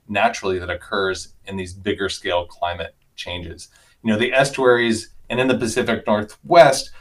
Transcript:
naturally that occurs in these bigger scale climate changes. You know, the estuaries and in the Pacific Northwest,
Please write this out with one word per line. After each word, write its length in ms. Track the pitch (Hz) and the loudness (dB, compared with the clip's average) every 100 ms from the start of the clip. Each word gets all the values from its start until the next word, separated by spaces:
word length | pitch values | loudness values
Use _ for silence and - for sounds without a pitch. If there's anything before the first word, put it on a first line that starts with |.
| - | -6
naturally 520 | 101 113 - 98 92 | 0 0 0 -4 -4
that 100 | 87 | -4
occurs 640 | 87 - 104 95 90 - - | -8 -6 -2 -2 -4 -10 -18
in 100 | - | -12
these 180 | 98 90 | -10 -10
bigger 360 | 92 101 101 95 | -8 -4 -4 -4
scale 360 | - 98 87 | -6 -4 -4
climate 480 | 87 - 87 87 82 _ _ | -4 -8 -6 -6 -10 _ _
changes. 540 | - 92 87 85 80 - _ _ _ | -16 -12 -10 -12 -14 -20 _ _ _
You 80 | 113 | -2
know, 80 | 107 | 0
the 140 | 120 | 2
estuaries 760 | 131 139 - 127 120 117 110 - - - | 2 2 2 4 4 2 -2 -6 -16 -6
and 100 | 117 | -2
in 80 | 131 | 0
the 100 | 117 | 0
Pacific 480 | 117 123 120 107 | 0 -2 -2 -2
Northwest, 840 | - 104 104 - - 175 147 - - - | 0 -2 -2 -10 4 8 8 6 -4 -14